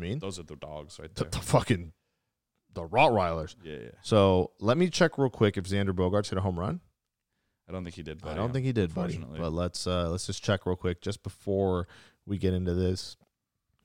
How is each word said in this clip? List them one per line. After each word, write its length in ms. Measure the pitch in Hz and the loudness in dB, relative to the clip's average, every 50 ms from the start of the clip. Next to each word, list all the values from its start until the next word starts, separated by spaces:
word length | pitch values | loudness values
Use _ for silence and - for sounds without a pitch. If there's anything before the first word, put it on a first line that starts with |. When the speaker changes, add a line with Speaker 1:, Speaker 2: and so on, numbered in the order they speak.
| 85 87 | -4 -6
Speaker 1:
mean? 100 | 117 156 | -6 -6
Speaker 2:
those 200 | 180 101 90 90 | -6 -8 -10 -10
are 40 | 80 | -12
the 120 | - 78 | -14 -16
dogs 420 | 69 - 76 76 76 73 73 - - | -16 -14 -12 -12 -12 -14 -14 -16 -18
right 140 | 76 80 - | -18 -12 -8
Speaker 1:
The, 100 | - - | -6 -6
Speaker 2:
there. 40 | 80 | -4
Speaker 1:
the 80 | - - | -6 -6
fucking, 540 | - - - 127 - - 113 87 85 80 - _ _ _ _ _ _ _ _ _ _ _ _ _ _ _ - | -2 2 2 2 4 2 0 -2 -2 -6 -16 _ _ _ _ _ _ _ _ _ _ _ _ _ _ _ -12
the 140 | 87 85 80 | -12 -8 -2
Rottweilers. 680 | 85 123 151 151 120 101 92 85 82 82 78 78 - - - | 2 4 6 6 6 4 2 2 0 -2 -6 -8 -12 -16 -16
Speaker 2:
Yeah, 140 | 80 76 64 | -14 -14 -14
yeah. 120 | 57 58 - - | -14 -16 -18 -16
Speaker 1:
So 500 | - - 110 107 98 98 92 92 92 - - _ | -2 4 6 8 8 8 8 6 4 0 -4 _
let 180 | 98 107 127 165 | 0 2 4 4
me 120 | 180 180 | 4 2
check 280 | - - 180 151 - - | 4 4 4 4 4 2
real 100 | 139 127 | 0 0
quick 260 | - - 113 104 - 101 | 2 4 4 4 4 2
if 80 | 90 | -2
Xander 260 | 92 98 101 101 98 | -2 0 0 0 0
Bogaerts 380 | 92 92 92 90 98 104 104 - | 2 2 2 2 2 2 0 0
hit 80 | 98 95 | -2 -2
a 40 | |
home 180 | 95 95 90 82 | 0 0 0 -2
run. 220 | 90 127 165 175 - _ _ _ _ _ _ _ _ _ _ _ _ _ _ _ _ - | -2 -4 -4 -6 -8 _ _ _ _ _ _ _ _ _ _ _ _ _ _ _ _ -12
Speaker 2:
I 20 | |
don't 120 | 87 92 90 | -10 -10 -10
think 120 | 87 76 | -10 -12
he 60 | - | -12
did, 160 | 80 76 78 80 90 | -12 -12 -12 -12 -10
Speaker 1:
I 20 | 78 | -8
Speaker 2:
buddy, 60 | 78 87 | -6 -4
Speaker 1:
don't 140 | 104 120 123 | -4 -4 -4
think 120 | 131 127 | -2 -2
he 80 | 131 123 | 0 0
did, 200 | 113 95 82 80 | 0 0 0 0
buddy. 180 | 92 90 85 - | -2 -4 -4 -4
Speaker 2:
unfortunately. 260 | 92 87 60 76 78 | -6 -8 -10 -8 -6
Speaker 1:
But 140 | 85 80 78 | -4 -2 -2
let's, 320 | 85 90 87 - - - | -2 -2 -2 -4 -4 -4
uh, 240 | 90 90 90 87 82 | -2 0 0 0 0
let's 160 | 85 90 - | -2 -4 -6
just 180 | - 95 - - | -6 -8 -6 -2
check 220 | - 101 92 - | 0 0 0 0
real 100 | 90 90 | -2 -4
quick 240 | - - 92 87 - | -2 -2 -4 -4 -4
just 200 | - 92 101 - | -6 -8 -8 -8
before 680 | - - - - - 101 98 98 98 95 92 90 87 - - - - - _ _ _ | -10 -14 -14 -10 -6 -2 0 0 2 2 0 0 -2 -4 -10 -18 -20 -20 _ _ _
we 120 | - 101 90 | -8 -4 -2
get 140 | 92 92 92 | 0 0 0
into 180 | 90 92 87 87 | 0 0 0 0
this. 440 | 90 92 90 92 - - - - - _ _ _ _ _ _ _ _ _ _ _ _ _ | 2 2 0 0 -2 -6 -10 -16 -18 _ _ _ _ _ _ _ _ _ _ _ _ _